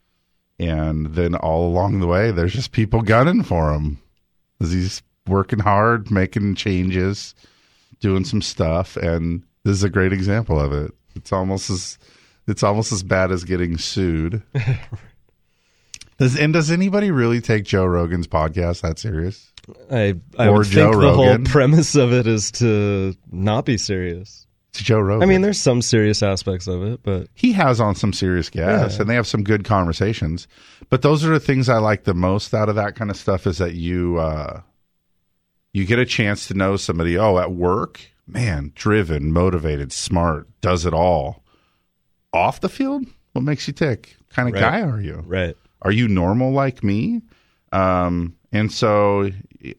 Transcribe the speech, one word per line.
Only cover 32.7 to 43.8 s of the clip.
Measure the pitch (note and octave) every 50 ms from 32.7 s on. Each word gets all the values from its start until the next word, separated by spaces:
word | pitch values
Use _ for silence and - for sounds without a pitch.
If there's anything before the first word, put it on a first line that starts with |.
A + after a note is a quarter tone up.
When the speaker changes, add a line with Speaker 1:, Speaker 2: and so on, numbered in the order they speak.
| G#2
Speaker 1:
that | G#2+ G2+ G#2 G2+
kind | - A2 G2+
of | F#2
stuff, | - - G#2+ G2 F2+ -
is | G2+ E2
that | D#2+ F#2 E2+ E2+
you, | E2+ E2 F2 F2+ F2+ F2 F2 E2+ E2
uh, | D#2+ D#2+ D#2 D2+ D2 C2+ - - - _ _ _ _ _ _ _ _ _ _ _ _ _ _ _ _ _ _ _ _ _ -
you | G2 F#2+
get | F2+ A#2+
a | A#2+ B2+
chance | A#2+ - - A2 G2+ G#2 - - -
to | F#2+
know | G2 F#2+ G2 G2
somebody, | F#2+ - - E2+ E2 E2 E2+ F2
oh, | F2+ A2 G#2+ F#2 F2+
at | F2 E2+
work, | F#2 F2 F2+ F2+ F#2+ A#2 - - - - - - _ _ _
man, | - F2+ A#2 B2 A2 E2 D2 C#2+ C#2+ -
driven, | - - G#2+ G#2 G#2+ F#2+ D#2+ D#2+ D2 C#2+ D#2
motivated, | D#2 E2+ F2+ F#2+ F2+ E2 D2+ D#2 D2 C#2+ C#2+ C2
smart, | - - - - F#2 F2 E2+ F2 D2+ D2 - - - _
does | - F#2 F2+ F2 D#2+
it | F2+ D#2+
all. | D#2+ F2 F2+ F2 D2+ D#2 F#2 - - _ _ _ _ _ _ _ _ _ _ _ _ _ _ _ _ _ _
Off | - E3+ F3+ - - -
the | - F#3+
field, | - - C4+ C4+ C#4+ C#4+ B3+ - - _ _ _
what | - C3
makes | B2+ D3 D3+ - -
you | - C#3+
tick? | -